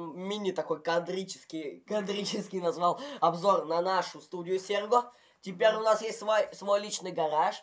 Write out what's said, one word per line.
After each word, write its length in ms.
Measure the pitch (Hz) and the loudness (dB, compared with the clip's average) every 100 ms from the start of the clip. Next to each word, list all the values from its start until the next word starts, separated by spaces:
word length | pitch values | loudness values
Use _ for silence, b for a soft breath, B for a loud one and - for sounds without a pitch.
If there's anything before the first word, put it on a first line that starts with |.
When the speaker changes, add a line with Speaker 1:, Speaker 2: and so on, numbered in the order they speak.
| 165 151 | -10 -8
Speaker 1:
мини 360 | 190 208 196 | -6 -2 -2
такой 300 | 160 151 151 | -2 -2 -2
кадрический, 1000 | 175 165 170 185 190 - - 160 147 131 | 0 0 0 -6 -6 -12 -10 -8 -8 -10
кадрический 800 | - 214 196 202 196 214 180 190 | -4 -4 -2 -4 -2 -4 -4 -2
назвал 400 | 175 156 175 165 285 269 | -2 2 2 2 -6 0
обзор 460 | 165 170 196 180 151 | 0 2 4 4 2
на 160 | 165 | 0
нашу 400 | 180 185 175 151 | 2 0 0 -10
студию 380 | - 180 175 190 | -12 -10 -2 -2
Серго. 520 | 190 202 208 240 240 b b b | 0 -2 4 2 2 b b b
Теперь 320 | 190 175 220 | -12 2 4
Speaker 2:
Да. 60 | 214 | 4
Speaker 1:
у 40 | |
нас 180 | 220 214 | 4 2
есть 180 | 220 214 | 2 -6
свой, 280 | 208 214 - | 0 2 2
свой 260 | - 196 202 | -4 0 0
личный 320 | 208 - 185 | 0 -6 -6
гараж, 500 | 175 156 151 185 214 | -2 2 4 2 0